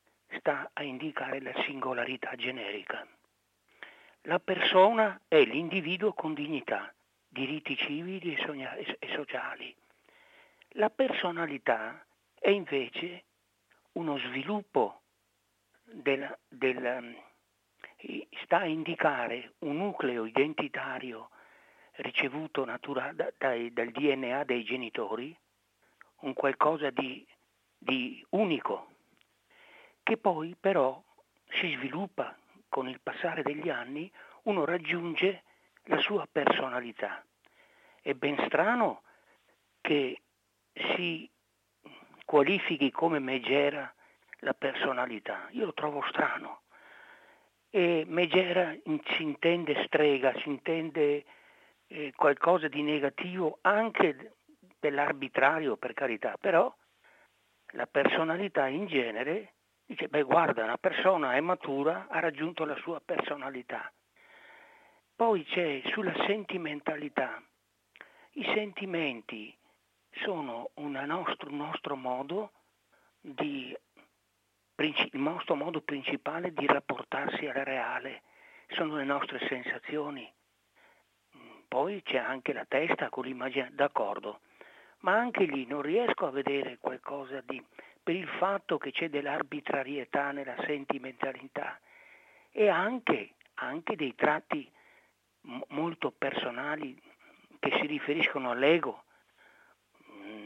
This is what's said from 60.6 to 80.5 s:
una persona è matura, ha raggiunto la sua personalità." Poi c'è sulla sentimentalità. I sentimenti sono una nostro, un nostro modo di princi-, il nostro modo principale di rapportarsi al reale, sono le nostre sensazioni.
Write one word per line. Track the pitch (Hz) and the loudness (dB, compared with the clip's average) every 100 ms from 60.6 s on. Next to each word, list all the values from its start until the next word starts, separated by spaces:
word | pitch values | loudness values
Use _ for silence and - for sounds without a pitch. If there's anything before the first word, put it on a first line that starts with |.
una | 110 120 | 0 2
persona | 190 156 185 180 139 127 | 0 4 4 4 4 2
è | |
matura, | 165 180 - 139 147 185 196 | 2 -2 -2 0 0 0 -2
ha | - | -2
raggiunto | 170 139 160 165 | -2 -2 -6 -4
la | 156 135 | -4 -4
sua | - 156 | -6 -8
personalità." | - 165 - 143 135 131 - 113 - _ _ _ - - - - - - - _ _ | -4 -2 -2 -4 -6 -10 -8 -8 -10 _ _ _ -20 -20 -20 -20 -20 -20 -20 _ _
Poi | - 226 196 | 0 2 2
c'è | 147 185 165 135 - | 0 -2 0 -2 -4
sulla | - 185 - - | -2 -2 0 0
sentimentalità. | 214 196 185 156 147 - 151 147 - 127 120 - _ _ _ _ - - - - 294 | -2 -2 -6 -4 -4 -4 -4 -4 -2 -2 -4 -16 _ _ _ _ -20 -20 -20 -16 -8
I | - | -2
sentimenti | 208 214 - 196 170 151 117 - 113 107 - _ _ _ _ _ | -2 -2 -6 -4 -2 -2 -4 -10 -12 -12 -18 _ _ _ _ _
sono | - - 175 139 117 - - | -6 -4 -4 -4 -8 -10 -8
una | 147 135 | -6 -4
nostro, | 143 170 - - 147 | -4 -2 -2 -6 -6
un | 143 | -6
nostro | 151 165 147 139 | -6 -6 -6 -6
modo | 127 127 139 185 214 _ _ _ _ _ _ _ | -4 -4 -2 -4 -6 _ _ _ _ _ _ _
di | 165 131 151 139 127 - _ _ - _ _ _ _ _ _ | -16 -4 -4 -4 -8 -12 _ _ -20 _ _ _ _ _ _
princi-, | - 156 139 - | -2 0 2 0
il | 135 | 0
nostro | 143 170 - 151 | -2 -2 0 0
modo | 156 160 | 0 -4
principale | - 143 131 139 - 160 180 | -4 -6 -4 -4 -4 -4 -6
di | 156 143 | -4 2
rapportarsi | 143 - 127 - 135 143 - 147 | 2 2 -8 -6 -4 -4 -4 -4
al | 131 135 | -4 -2
reale, | 131 117 123 131 123 _ - - - - | -4 -4 -6 -8 -14 _ -20 -20 -20 -10
sono | - 160 151 | -2 -2 -2
le | |
nostre | 139 143 139 131 - | 0 0 -2 -4 -4
sensazioni. | 131 123 127 - 147 147 139 107 _ _ | -4 -4 -6 -4 -4 -4 -8 -14 _ _